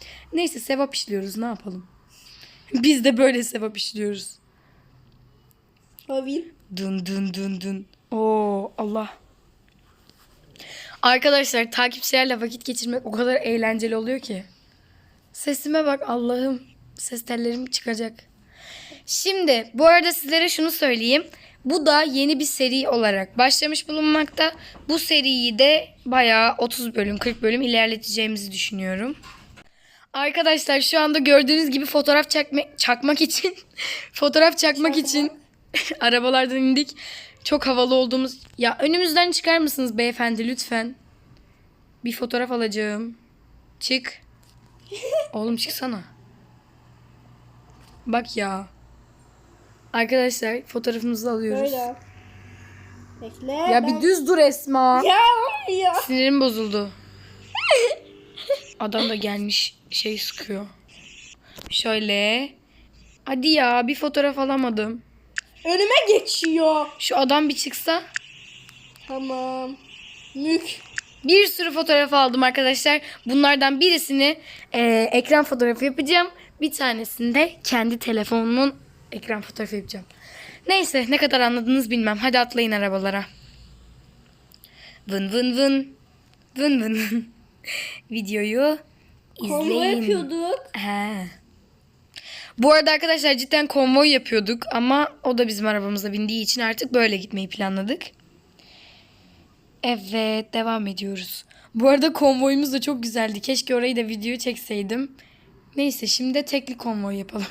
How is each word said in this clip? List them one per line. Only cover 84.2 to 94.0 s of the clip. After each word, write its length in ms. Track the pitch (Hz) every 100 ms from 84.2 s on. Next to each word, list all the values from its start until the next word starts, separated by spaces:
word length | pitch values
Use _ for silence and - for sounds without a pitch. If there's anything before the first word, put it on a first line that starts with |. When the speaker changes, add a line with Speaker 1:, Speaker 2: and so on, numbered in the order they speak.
| _ _ _ _ - - - - -
Speaker 1:
Vın 240 | 196 196
vın 240 | 233 254 247
vın. 360 | 277 269 269 - _ _ _ _ _ 262
Vın 240 | 294 262
vın 120 | 220
vın. 340 | 220 214 226 226 - _ _ -
<laughs> 420 | - - - -
Videoyu 680 | 226 196 208 214 233 294 302 - _ _ _ _ -
Speaker 2:
Konvoy 280 | 214 294 -
Speaker 1:
izleyin. 300 | - 370 -
Speaker 2:
yapıyorduk. 580 | - - 277 330 339 523 -
Speaker 1:
He. 540 | 208 202 202 208 202 180 - _ _ _ _ _ _ _ - - - - -
Bu 160 | 262
arada 180 | 311 302
arkadaşlar, 420 | 302 330 320 285
cidden 340 | 262 - 302 294
konvoy 420 | 277 262 269